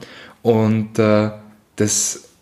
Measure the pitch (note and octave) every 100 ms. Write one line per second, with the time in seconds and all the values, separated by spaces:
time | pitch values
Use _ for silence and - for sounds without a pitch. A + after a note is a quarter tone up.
0 | - - - - A2+ A2 A2 A2 G#2+ -
1 | G#2+ G#2+ G#2+ - - - _ - G#2 -
2 | - - - _